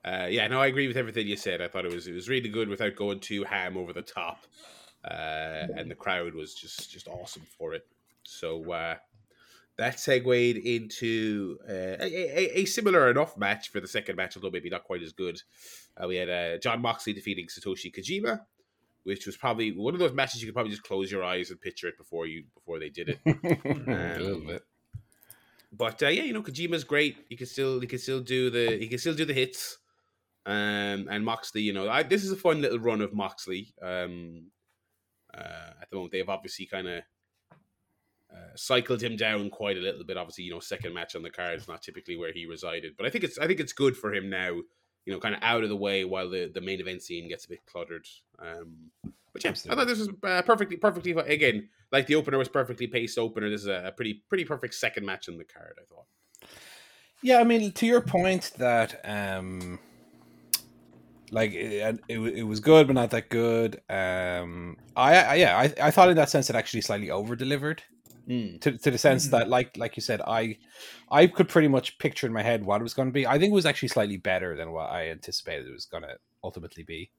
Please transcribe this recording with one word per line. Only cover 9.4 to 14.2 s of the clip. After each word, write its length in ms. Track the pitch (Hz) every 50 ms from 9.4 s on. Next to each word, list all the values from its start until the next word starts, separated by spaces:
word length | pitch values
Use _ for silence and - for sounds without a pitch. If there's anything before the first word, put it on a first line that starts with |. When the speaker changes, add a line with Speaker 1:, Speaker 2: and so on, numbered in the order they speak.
| _ _ - _ _ _ _
Speaker 1:
that 220 | - 110 123 123 -
segued 580 | - - 135 127 120 127 123 120 120 120 117
into, 1000 | 107 120 123 120 117 113 107 - - 123 113 113 110 110 110 107 104 98 90 73 - -
uh, 60 | - 101
a, 260 | 92 92 92 95 -
a, 360 | 175 185 160 180 180 143 139
a, 220 | 175 190 165 - 190
a 60 | 196
similar 440 | 190 - 240 214 202 185 170 135 123
enough 280 | 120 135 156 - -
match 320 | 101 104 98 107 107 - -
for 100 | - 101
the 80 | 92
second 280 | 92 - 107 101 - 90
match, 180 | 90